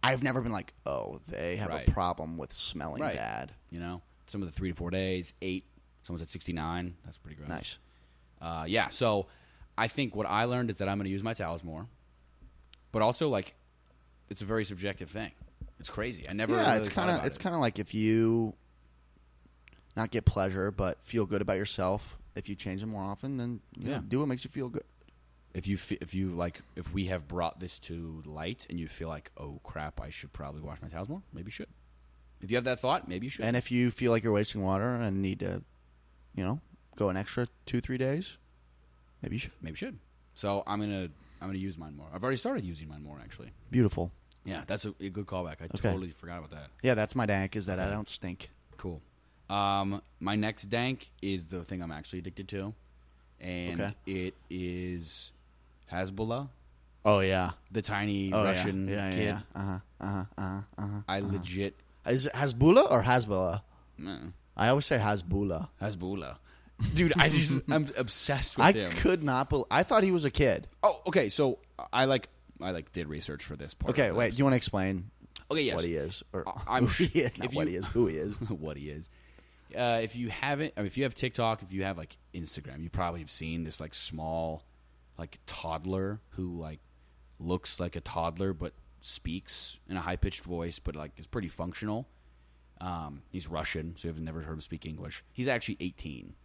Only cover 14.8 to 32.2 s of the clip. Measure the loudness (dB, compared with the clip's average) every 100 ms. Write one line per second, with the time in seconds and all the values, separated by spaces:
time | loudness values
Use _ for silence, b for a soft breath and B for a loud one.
14.8 | -6 -6 -8 -8 -10 -12 -20 -16 -16 -14
15.8 | -10 -4 -4 -6 -6 -2 4 6 6 6
16.8 | 4 2 2 2 0 -2 -2 2 2 2
17.8 | -4 2 6 6 6 4 2 -4 _ _
18.8 | -20 _ _ -20 _ _ -20 _ -20 -20
19.8 | _ -4 0 4 4 6 2 2 0 2
20.8 | 0 0 -2 0 2 2 2 2 0 0
21.8 | 0 0 -4 -16 -12 -10 -8 -8 -6 -6
22.8 | -6 -6 -6 -6 -6 -4 -4 -6 -10 -8
23.8 | -4 -4 0 2 2 0 -4 -6 -4 -6
24.8 | -8 _ -20 -20 _ -20 _ -6 -2 -2
25.8 | -2 -6 -4 -2 -2 0 -2 -4 -14 -10
26.8 | -6 -2 0 -2 -2 -2 -2 -2 -12 -12
27.8 | -10 -8 -8 -10 -10 -8 -6 -8 -8 -6
28.8 | -6 -8 -8 -8 -12 -14 -12 -12 -12 -8
29.8 | -8 -8 -12 -12 -14 -10 -10 -10 -12 -12
30.8 | -10 -8 -8 -8 -10 -12 -12 -10 -12 -14
31.8 | -20 -20 -20 -20